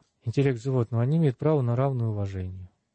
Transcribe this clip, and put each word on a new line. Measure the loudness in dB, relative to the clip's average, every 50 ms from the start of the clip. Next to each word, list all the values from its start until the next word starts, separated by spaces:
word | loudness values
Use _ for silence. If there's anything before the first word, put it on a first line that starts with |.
| _ _ _ _ -8
интеллект | -4 0 2 2 2 0 -2
животного, | -4 -2 0 0 0 0 0 0
они | 0 2 2 2
имеют | 2 2 0
право | 0 0 2 2 2
на | 2 0 0
равное | 0 0 0 0 0 -2 -2
уважение. | -2 -2 -4 -4 -4 -6 -8 -8 -10 -12 -16 -18 _ _ _ _